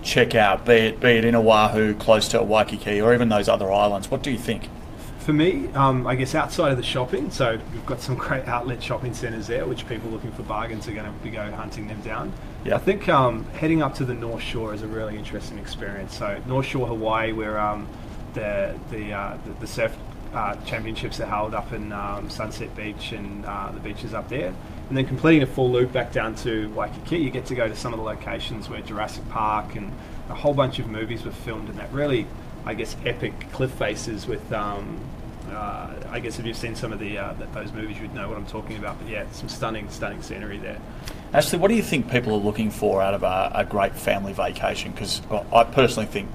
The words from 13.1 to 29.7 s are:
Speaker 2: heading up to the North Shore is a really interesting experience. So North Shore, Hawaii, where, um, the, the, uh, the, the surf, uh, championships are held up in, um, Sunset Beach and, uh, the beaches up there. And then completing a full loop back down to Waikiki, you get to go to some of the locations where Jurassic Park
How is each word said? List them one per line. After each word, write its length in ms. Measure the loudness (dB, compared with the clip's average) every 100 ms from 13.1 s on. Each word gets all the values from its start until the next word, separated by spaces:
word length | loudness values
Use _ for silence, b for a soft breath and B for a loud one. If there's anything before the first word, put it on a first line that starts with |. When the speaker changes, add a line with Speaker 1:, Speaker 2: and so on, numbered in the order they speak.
| 6 6 2 -6
Speaker 2:
heading 280 | -2 2 4
up 140 | 4 0
to 100 | -2
the 80 |
North 300 | -2 -4 -4
Shore 300 | -4 -4 -4
is 100 | -4
a 40 | -6
really 300 | -4 -4 -6
interesting 400 | -6 -8 -8 -8
experience. 580 | -8 -8 -6 -6 -8 -6
So 240 | -4 -4 0
North 220 | 0 0
Shore, 180 | 0 -2
Hawaii, 460 | 0 2 2 2
where, 260 | -2 -2 0
um, 280 | 0 0 -6 B B B -8 -4
the, 400 | -2 0 0 -4 -8
the, 220 | -8 -6
uh, 240 | -4 -4 -6 -10
the, 80 | -8
the 60 | -8
surf, 280 | 0 -2 -2 -10 -10 -8
uh, 220 | -4 -4 -4 -6
championships 540 | -6 -4 -4 -6 -4
are 40 | -2
held 280 | -2 -2 -2
up 160 | -4
in, 200 | -6 -6
um, 360 | -6 -4 -6 -6
Sunset 460 | -6 -6 -6 -8 -8
Beach 380 | -8 -6 -8
and, 320 | -6 -8 -8 -6
uh, 260 | -6 -6
the 80 | -8
beaches 340 | -8 -8 -6
up 140 | -6 -4
there. 240 | -4 -4 -6 B B -4
And 60 | 0
then 100 | 0
completing 340 | 4 8 8
a 60 | 6
full 240 | 4 4
loop 200 | 6 4
back 200 | 2 0
down 240 | 0 -2 -2
to 320 | -2 -2 -2 -2
Waikiki, 420 | -4 -4 -2 0
you 140 | 0
get 140 | -2 -4
to 80 | 0
go 120 | 0
to 80 | 0
some 180 | -6
of 40 | -4
the 80 | -6
locations 640 | -6 -6 -6 -4 -6 -6
where 120 | -8
Jurassic 460 | -8 -4 -4 -6 -6
Park 460 | 0 2 0 -2